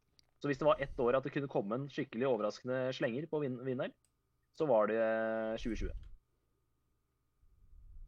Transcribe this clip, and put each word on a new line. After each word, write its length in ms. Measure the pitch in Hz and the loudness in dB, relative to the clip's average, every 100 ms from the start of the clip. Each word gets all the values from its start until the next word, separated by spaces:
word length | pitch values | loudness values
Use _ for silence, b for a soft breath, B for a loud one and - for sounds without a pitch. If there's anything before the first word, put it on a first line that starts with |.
| _ _ _ _ | _ _ _ _
Så 80 | 143 | -4
hvis 100 | 135 | 2
det 40 | 151 | 4
var 120 | 147 | 4
ett 180 | 139 - | 2 0
år 160 | 120 131 | 4 4
at 80 | 139 | 2
det 60 | |
kunne 160 | 151 139 | -4 -2
komme 240 | 147 101 120 | -2 -2 -2
en 100 | 143 | -4
skikkelig 360 | - 143 113 135 | -4 -4 0 0
overraskende 480 | 117 104 - 123 127 127 127 | 2 0 -2 -4 -2 -2 -2
slenger 300 | 127 117 160 | -2 -2 -4
på 120 | 156 | -4
vin-, 160 | 143 123 131 | -2 -4 -4
vinneren, 280 | 127 180 - _ _ _ _ _ - | -4 -4 -8 _ _ _ _ _ -2
så 100 | 156 | 4
var 180 | 113 104 | 6 6
det, 80 | 113 | 4
eh, 560 | 113 110 113 110 110 113 | 2 2 0 0 -2 -2
tjue 160 | 123 107 | -2 -2
tjue. 140 | - - - - _ _ _ _ _ _ _ _ _ _ _ _ - _ - - - - | -4 -6 -12 -18 _ _ _ _ _ _ _ _ _ _ _ _ -20 _ -20 -20 -18 -16